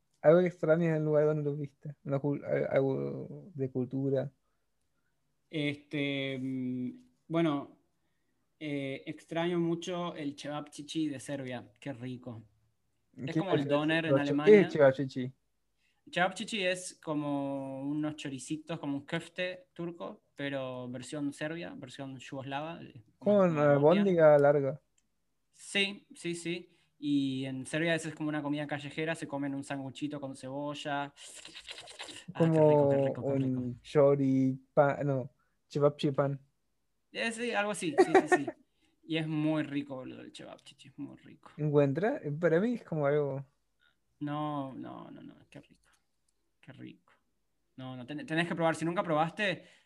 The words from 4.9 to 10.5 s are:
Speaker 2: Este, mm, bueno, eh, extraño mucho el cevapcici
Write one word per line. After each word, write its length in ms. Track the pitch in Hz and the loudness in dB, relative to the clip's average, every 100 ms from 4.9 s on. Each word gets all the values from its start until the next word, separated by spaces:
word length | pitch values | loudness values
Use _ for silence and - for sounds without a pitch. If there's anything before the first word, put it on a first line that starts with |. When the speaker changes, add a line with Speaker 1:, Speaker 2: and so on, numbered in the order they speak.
| _ _ _ _ _ _ | _ _ _ _ _ _
Speaker 2:
Este, 880 | 160 147 143 - 151 139 139 135 131 | -4 -4 -4 -6 -4 -2 -2 -4 -6
mm, 500 | 131 131 127 127 123 - - _ - | -6 -4 -4 -4 -6 -10 -18 _ -4
bueno, 500 | 165 165 143 - - _ _ _ _ _ _ _ _ | 0 2 0 -6 -16 _ _ _ _ _ _ _ _
eh, 440 | 151 143 139 139 - | -6 -4 -4 -6 -10
extraño 540 | 151 - 165 170 175 | -14 -6 -2 0 0
mucho 560 | 170 170 180 175 175 160 | 0 -2 -4 -6 -6 -6
el 220 | 143 139 | -8 -8
cevapcici 720 | 143 | -8